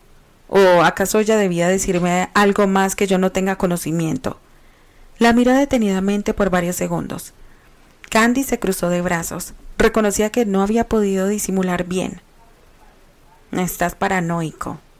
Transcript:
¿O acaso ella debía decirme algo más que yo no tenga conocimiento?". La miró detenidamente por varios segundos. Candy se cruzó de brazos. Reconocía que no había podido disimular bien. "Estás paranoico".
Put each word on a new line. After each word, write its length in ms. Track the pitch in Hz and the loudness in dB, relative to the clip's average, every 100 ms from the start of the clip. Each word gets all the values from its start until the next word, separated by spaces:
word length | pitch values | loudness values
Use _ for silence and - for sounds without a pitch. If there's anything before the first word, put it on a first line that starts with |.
| _ - _ _ _ | _ -20 _ _ _
¿O 340 | 190 190 175 | 4 6 6
acaso 360 | 165 180 190 214 | 4 2 0 0
ella 180 | 214 220 | 2 2
debía 320 | 196 170 175 | 2 2 0
decirme 600 | 190 190 175 175 180 185 | 0 0 0 0 0 0
algo 340 | 202 202 196 202 | 2 2 4 2
más 280 | 190 190 - | 2 0 0
que 120 | 202 | 0
yo 100 | 185 | 2
no 140 | 190 | 2
tenga 240 | 185 190 190 | 0 -2 -2
conocimiento?". 840 | 185 175 - 165 160 156 - - _ _ - _ _ _ - - | -2 -2 -2 -2 -2 -4 -6 -10 _ _ -20 _ _ _ -20 0
La 140 | 233 | 2
miró 220 | 233 247 | 4 4
detenidamente 800 | 262 277 262 208 190 196 208 202 | 4 2 0 0 0 0 -2 -2
por 160 | 214 196 | -2 0
varios 260 | 180 175 175 | 0 -2 -4
segundos. 580 | 180 165 - 170 - - - - _ _ _ _ - | -4 -4 -6 -10 -14 -20 -20 -20 _ _ _ _ -4
Candy 340 | 220 233 247 | 0 2 0
se 160 | 269 240 | -2 -4
cruzó 300 | 190 185 175 | -2 -2 -2
de 120 | 175 | -2
brazos. 520 | 180 170 165 151 - - - - | -2 -4 -6 -10 -12 -16 -20 0
Reconocía 520 | 226 220 208 196 214 | 0 2 0 0 -2
que 160 | 247 214 | 0 0
no 160 | 190 | 0
había 280 | 196 226 226 | 0 0 0
podido 380 | 226 202 190 190 | 0 0 0 -2
disimular 580 | 208 - 190 185 180 175 | -2 -2 -2 -2 -2 -4
bien. 360 | 185 180 185 - _ - _ _ _ - _ _ _ _ _ _ | -4 -6 -8 -20 _ -20 _ _ _ -20 _ _ _ _ _ _
"Estás 440 | 185 180 - 175 - | -6 -6 -4 -6 -4
paranoico". 840 | 196 190 170 170 160 - - 175 - _ | -4 -2 -2 -4 -6 -8 -12 -12 -16 _